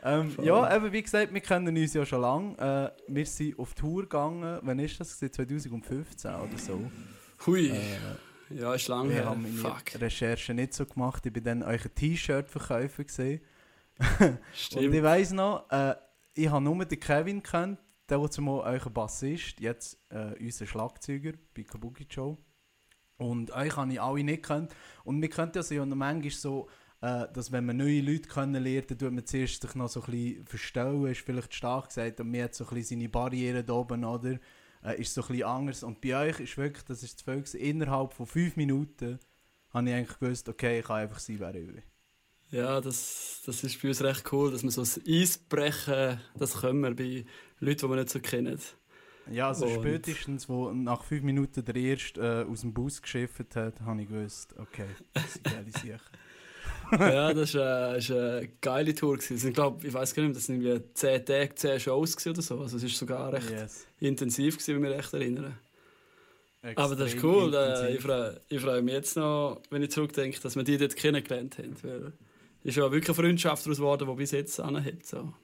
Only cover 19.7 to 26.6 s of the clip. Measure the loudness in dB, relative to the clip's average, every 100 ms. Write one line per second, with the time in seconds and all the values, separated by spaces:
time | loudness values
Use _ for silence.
19.7 | -4 -10 -16 _ -8 -8 -6 -8 -8 -6
20.7 | -4 -6 -6 -6 -6 -6 -10 _ -16 -14
21.7 | -12 -12 -12 -12 -6 -6 -8 _ _ _
22.7 | _ _ _ _ _ -4 -2 -4 -2 -2
23.7 | -2 -2 0 -2 0 0 -2 -2 -2 -2
24.7 | -12 -20 -16 -4 0 0 0 -2 -2 -2
25.7 | -2 -2 0 0 -2 -4 -6 -4 -4